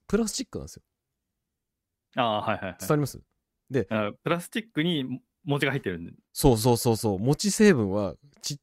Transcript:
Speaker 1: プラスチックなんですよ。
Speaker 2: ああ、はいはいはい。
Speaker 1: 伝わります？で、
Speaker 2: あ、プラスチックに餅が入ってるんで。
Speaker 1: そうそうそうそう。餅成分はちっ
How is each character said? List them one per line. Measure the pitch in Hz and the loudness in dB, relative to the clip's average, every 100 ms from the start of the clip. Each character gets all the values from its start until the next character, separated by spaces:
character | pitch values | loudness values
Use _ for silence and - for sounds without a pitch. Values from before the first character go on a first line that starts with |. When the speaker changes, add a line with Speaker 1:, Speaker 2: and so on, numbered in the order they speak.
| - | -4
Speaker 1:
プ | 202 | -2
ラ | 220 | -2
ス | |
チ | - | -6
ッ | 262 | -10
ク | 90 | -10
な | |
ん | 69 | -12
で | |
す | - | -16
よ。 | _ _ _ _ _ _ _ _ _ _ _ _ _ - | _ _ _ _ _ _ _ _ _ _ _ _ _ -2
Speaker 2:
あ | |
あ、 | 120 107 | -2 -2
は | 101 | -2
い | 101 | -4
は | |
い | 98 | -6
は | |
い。 | 90 | -10
Speaker 1:
伝 | - | -2
わ | 151 | -2
り | |
ま | 139 | -2
す？ | - - _ _ _ _ | -8 -20 _ _ _ _
で、 | 131 98 | -4 -2
Speaker 2:
あ、 | 110 104 - | -2 -4 -6
プ | - | -4
ラ | 170 | -4
ス | 175 | -4
チ | 240 | -8
ッ | 214 | -6
ク | - | -4
に | 165 160 131 127 - _ | -2 -2 -4 -10 -14 _
餅 | - 143 143 | -4 0 0
が | |
入 | 135 | -2
っ | |
て | 101 | -4
る | 85 | -6
ん | |
で。 | 85 - _ | -10 -16 _
Speaker 1:
そ | - 147 | 2 4
う | 113 | 6
そ | 120 | 4
う | 117 | 4
そ | 123 | 2
う | 110 | 2
そ | 113 | 0
う。 | 95 | 0
餅 | 117 147 202 | 0 0 0
成 | - 214 | 4 6
分 | 151 101 | 6 2
は | 98 98 - _ _ | -2 -4 -8 _ _
ち | - | -12
っ | 143 | -12